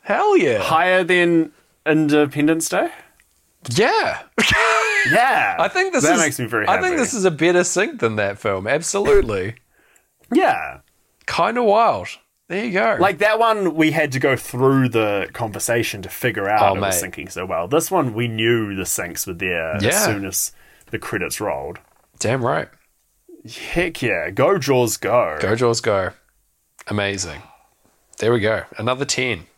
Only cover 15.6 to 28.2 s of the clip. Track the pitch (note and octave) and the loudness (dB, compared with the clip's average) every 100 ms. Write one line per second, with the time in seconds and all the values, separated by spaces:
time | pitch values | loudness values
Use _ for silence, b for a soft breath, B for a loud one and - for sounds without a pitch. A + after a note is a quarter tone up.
15.6 | - A#2+ A2 G#2 F#2 - B2 G#2 G2 G#2+ | -2 0 -2 -6 -12 -4 -4 -2 0 2
16.6 | G2+ F#2 G2 F2 F2+ E2+ D2 E2+ F#2 E2+ | 2 2 -2 -2 -6 -12 -12 -10 -6 -6
17.6 | F2 D3 D#3+ F#3 C3+ A2 A#2+ A2 A2+ A#2+ | 0 -2 0 -2 -2 -2 -4 0 2 2
18.6 | G#2 F#2+ F2+ - F2 E2+ - E2+ F#2+ F2 | 0 -6 -6 -6 -6 -8 -10 -6 -4 -4
19.6 | D#2+ D#2 G#2 F#3+ G#3+ G2+ G2 F2 - b | -4 -2 0 0 0 -2 -6 -6 -6 b
20.6 | b b b A2 - G#2+ E2+ - G#2 C#2 | b b b -12 -8 -6 -6 -6 -4 -4
21.6 | C#2+ F2+ _ _ _ _ G#2+ C3 A#2+ D#3 | -8 -14 _ _ _ _ -2 0 0 -2
22.6 | - _ _ _ _ _ _ E4+ A2+ - | -6 _ _ _ _ _ _ -20 -20 -16
23.6 | - E3+ F3 - A#2+ F2+ D#2+ G2+ C#3+ G3 | -6 -2 -2 -2 -2 -2 -4 0 2 2
24.6 | C3 B2+ A#2+ - F#2+ A#2+ F#2+ D#2 F#2+ A2+ | 2 2 2 0 0 2 2 -2 -2 2
25.6 | B2 A2+ - G2 F#2 - _ _ _ _ | 2 0 0 0 -2 -8 _ _ _ _
26.6 | _ _ - G#2 G2+ G2+ F2 D2 - _ | _ _ -6 -2 -2 -4 -8 -12 -18 _
27.6 | _ _ _ _ _ - | _ _ _ _ _ -4